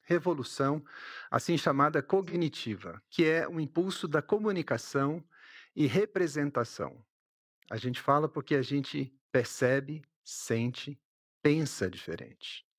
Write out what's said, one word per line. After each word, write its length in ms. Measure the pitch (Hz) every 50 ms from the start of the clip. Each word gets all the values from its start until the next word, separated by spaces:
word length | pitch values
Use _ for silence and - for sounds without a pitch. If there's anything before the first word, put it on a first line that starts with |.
revolução, 800 | _ - 170 170 160 180 165 139 120 - - - 139 139 147 156 143 - - - - - - - - -
assim 260 | - 123 - - 170
chamada 460 | 151 - 170 139 139 143 151 151 147
cognitiva, 960 | 135 - - 196 190 170 165 170 165 151 - - - 113 104 90 - 87 82 - _ _
que 120 | - - 165
é 240 | 156 160 165 -
o 120 | - 170 160
impulso 480 | 156 135 - 170 180 190 185 - -
da 160 | 165 147 151 -
comunicação 1000 | - 214 214 214 214 196 180 151 - 127 113 - - - 139 139 143 156 170 - _ _ - - - - - - _ _
e 100 | - 151
representação. 1120 | 127 - 185 214 208 - 190 185 160 139 151 143 143 139 123 117 - - - 78 65 - - - _ _ _ _ _ _ _ _ _ _ _ _ _
A 80 | 107
gente 240 | 110 123 127 123 -
fala 260 | - - 139 147 156
porque 280 | 147 - 147 131 - 147
a 80 | 139 131
gente 500 | - 139 143 139 - - 147 135 131 _ _ _ _
percebe, 680 | - 131 120 - - - 135 123 131 139 139 143 151 156 - _ _ _ _
sente, 760 | - - - - - 117 113 117 123 123 - - 143 143 _ _ _ _ _ _ _ _ _ -
pensa 440 | 151 147 160 156 131 - - 101
diferente. 760 | 92 90 - - - 82 - 62 58 - _ - - - - _ _ _